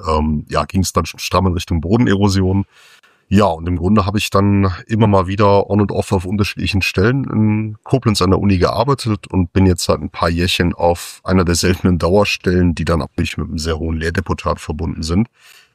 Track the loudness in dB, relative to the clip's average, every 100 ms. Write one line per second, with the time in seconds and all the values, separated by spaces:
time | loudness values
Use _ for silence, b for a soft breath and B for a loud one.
0 | -2 0 0 -2 -4 -4 -2 -2 -2 -2
1 | -4 -6 -4 0 0 -2 -2 -4 0 2
2 | 2 2 2 2 2 0 -4 b b b
3 | b b 0 2 2 0 -4 -2 0 0
4 | 0 -2 -2 0 2 2 0 -2 -4 2
5 | 4 4 2 0 2 2 2 2 2 -2
6 | -2 -2 0 -2 -2 -2 -2 -2 0 0
7 | 2 0 0 0 2 0 -4 -10 -2 0
8 | 2 2 2 4 4 2 2 0 0 -2
9 | -2 -4 -2 -2 0 2 4 2 0 -2
10 | -4 -4 -2 0 0 0 -2 0 0 0
11 | -6 -10 0 2 2 2 0 0 0 0
12 | 2 2 2 -2 0 2 2 0 -2 -2
13 | -2 -4 -4 -6 -8 -6 -4 -4 -4 -4
14 | -4 -4 -4 -4 -4 -6 -6 -6 -6 -6
15 | -2 0 -2 b b b b